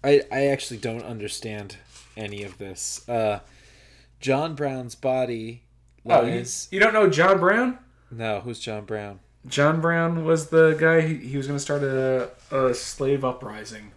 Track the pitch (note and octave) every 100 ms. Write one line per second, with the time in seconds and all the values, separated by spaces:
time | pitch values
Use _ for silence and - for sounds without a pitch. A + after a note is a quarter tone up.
0 | C#3 C#3+ - C3+ C#3 C3+ - A#2 A#2+ A2+
1 | A2+ A2+ G#2 - A2+ G#2 G2 - - -
2 | - - G#2 G2+ G2+ F2+ G2 F#2 - -
3 | - A#2 A2 G2+ - - - _ _ _
4 | _ _ C3 E3+ D#3+ D3 C#3+ C3 B2 -
5 | C3 C3 B2+ A#2 A2+ A#2 _ _ _ _
6 | A#2 D#3 A#2+ A#2+ A#2+ - - F#3+ A3 A3
7 | G3 D3 F3+ G3 F3+ A3 B3+ B3+ _ _
8 | _ A#2 A2+ G2+ B2 A2+ - G#2+ G2+ G#2+
9 | G#2 G2 _ _ C3 D3 D3 D#3+ E3 E3
10 | E3 E3 D#3+ E3 D3 D#3+ D#3+ D#3 D#3+ E3
11 | D#3+ D3+ A#2+ C#3 C3+ C#3+ C#3 C#3+ C3+ C3
12 | C3 C3 B2 - _ C#3 C3 A#2+ - -
13 | C#3 C#3 C3 A#2+ G#2+ G#2+ G#2+ A2 G#2